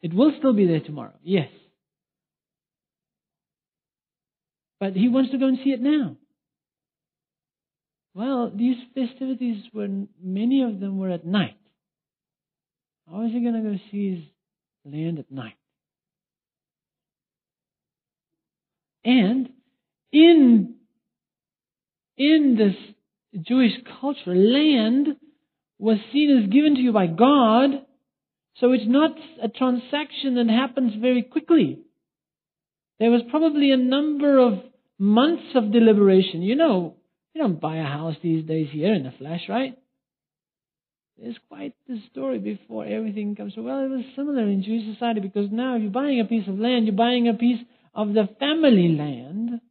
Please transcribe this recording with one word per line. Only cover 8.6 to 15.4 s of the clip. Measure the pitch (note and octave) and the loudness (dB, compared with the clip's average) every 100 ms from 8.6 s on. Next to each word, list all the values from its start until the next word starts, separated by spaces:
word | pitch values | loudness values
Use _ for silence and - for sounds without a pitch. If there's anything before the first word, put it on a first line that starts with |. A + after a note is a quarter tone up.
| A#3+ A#3+ - | -2 -4 -8
festivities | - B3 - C4 C4 B3 G#3+ - | -8 -8 -8 -8 -6 -6 -8 -10
were, | G#3+ G3+ G3 G3+ _ | -10 -8 -8 -10 _
many | F#3 F#3+ A#3 C4+ | -8 -4 0 0
of | B3 G3 | 0 -4
them | G3 F#3+ | -8 -6
were | F#3+ | -6
at | F3 E3 | -6 -4
night. | G3+ C#3 - _ _ _ _ _ _ _ _ _ _ _ _ _ _ _ | -4 -4 -8 _ _ _ _ _ _ _ _ _ _ _ _ _ _ _
How | F3+ A3+ | -8 -6
is | |
he | A#3+ | -4
gonna | A#3+ A3+ | -4 -4
go | A3 G3 - | -4 -8 -8
see | G3+ G3 F3+ | -8 -6 -6
his | D3+ _ _ _ _ _ C#3+ | -12 _ _ _ _ _ -16
land | D3 E3 D#3+ | -10 -8 -8
at | - | -12
night? | C3+ | -14